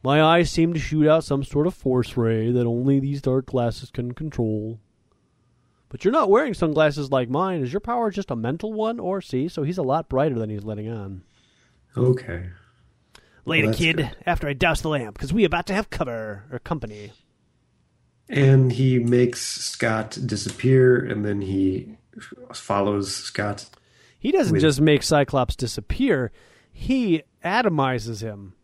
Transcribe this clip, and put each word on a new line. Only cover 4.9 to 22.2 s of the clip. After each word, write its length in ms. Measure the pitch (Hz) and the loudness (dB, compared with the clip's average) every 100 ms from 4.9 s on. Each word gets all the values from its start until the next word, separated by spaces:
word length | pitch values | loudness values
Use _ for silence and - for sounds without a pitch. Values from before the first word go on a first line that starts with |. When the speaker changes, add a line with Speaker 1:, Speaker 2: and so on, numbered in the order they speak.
| _ _ _ _ _ _ _ _ _ _ | _ _ _ _ _ _ _ _ _ _
Speaker 1:
But 140 | - 190 | -2 2
you're 60 | |
not 160 | 302 214 | 2 4
wearing 240 | 214 294 | 4 4
sunglasses 580 | 190 165 151 156 143 139 | 0 0 4 2 2 -2
like 180 | 135 120 | -2 0
mine. 320 | 139 190 175 | -2 -2 -2
Is 100 | 127 | -4
your 60 | 185 | -4
power 320 | 233 240 226 | -4 -2 -2
just 180 | 196 190 | -4 -6
a 60 | 120 | -4
mental 380 | 117 165 214 | -4 -4 -6
one? 260 | 214 220 240 | -4 -4 -2
Or, 220 | 180 196 | -4 -6
see, 260 | - 127 156 | -4 -4 -4
so 160 | - | -4
he's 140 | 147 180 | -4 -2
a 60 | |
lot 240 | 131 151 160 | -2 -2 0
brighter 280 | 131 151 120 | 0 0 0
than 120 | 107 | -4
he's 140 | 104 | -6
letting 260 | 107 104 107 | -8 -8 -8
on." 340 | 117 98 95 _ _ _ _ _ _ _ - | -8 -10 -14 _ _ _ _ _ _ _ 0
Speaker 2:
Okay. 520 | 127 127 - 90 90 - _ _ _ _ _ - _ _ - | 2 2 -2 -10 -10 -16 _ _ _ _ _ -20 _ _ -2
Speaker 1:
"Later, 220 | 160 143 | 2 2
Speaker 2:
Well, 40 | |
that's 60 | 113 | 2
Speaker 1:
kid, 180 | 165 160 | 0 0
Speaker 2:
good. 180 | 120 - - | -4 -6 -4
Speaker 1:
after 220 | 170 147 | -4 -4
I 40 | |
douse 280 | 139 170 147 | 0 0 0
the 80 | 160 | -2
lamp, 280 | 147 110 104 | -4 -4 -10
'cause 140 | 135 | -4
we 120 | 196 190 | 2 2
about 200 | 170 - | 2 -2
to 60 | |
have 160 | 196 220 | -4 -4
cover, 540 | - 123 117 110 101 120 | -6 -6 -6 -8 -10 -12
or 80 | 127 | -12
company." 520 | - 160 113 104 104 _ _ _ _ _ _ _ _ _ _ _ _ | -6 -8 -8 -14 -18 _ _ _ _ _ _ _ _ _ _ _ _
Speaker 2:
And 440 | 175 135 135 127 | 4 6 8 6
he 260 | 123 135 127 | 2 2 4
makes 420 | 120 123 123 - | 4 4 4 0
Scott 760 | - - - - 117 110 110 - 117 | -10 -8 -10 -2 -2 0 -4 -6 -4
disappear, 720 | 107 - - 127 131 127 123 | -4 -6 -2 4 6 6 4
and 260 | - 104 104 | 2 -4 -2
then 160 | 101 | -4
he 560 | 95 95 95 92 - - _ - | -2 0 0 -2 -10 -20 _ -20